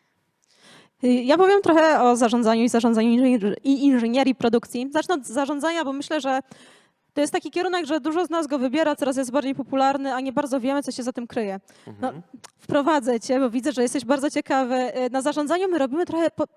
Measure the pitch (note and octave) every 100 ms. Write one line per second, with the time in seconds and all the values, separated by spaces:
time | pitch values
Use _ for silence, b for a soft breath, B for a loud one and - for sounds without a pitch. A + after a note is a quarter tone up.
0 | _ _ _ _ _ b b b b -
1 | B3 B3 B3 E4 F#4 G4+ G4+ D#4+ D#4+ D4
2 | B3 A#3+ A#3+ A#3+ A3 A3+ A#3 A#3 A#3 A3+
3 | A3+ A#3+ C4 B3 G3+ - C4 C4+ C#4+ B3+
4 | A3+ B3 C4+ B3+ A#3+ A#3 - A#3+ C4 D4+
5 | D4+ F4 A#3+ A3+ C4+ D4 D#4+ E4+ C#4 C#4
6 | D4 D#4 C4 C4 - B B B B B
7 | _ - D4 F#4 D#4 F4 F4+ F4+ C#4 D#4
8 | C4+ D#4 F4 E4 D4 C#4 B3+ C#4 D#4 D4
9 | C#4 C4 B3+ B3+ C4+ C#4 B3 C4+ C4+ C#4
10 | C4+ B3+ C4+ B3 D4 C4 A#3+ C#4 C#4 A#3
11 | A#3 B3+ A#3 B3+ G#3 F#3+ _ B B G#2
12 | B3+ D3+ - B3 - _ - D4 C#4 D#4
13 | A#3 A#3 - B3+ C4 A#3 B3 B3+ B3 D4
14 | A3+ C#4 C#4+ D4 - C#4 B3+ B3+ B3+ B3+
15 | B3+ C4 C4+ D4+ D4 F4 F#4+ E4+ C4+ D4
16 | F4+ D#4+ D#4+ - D4+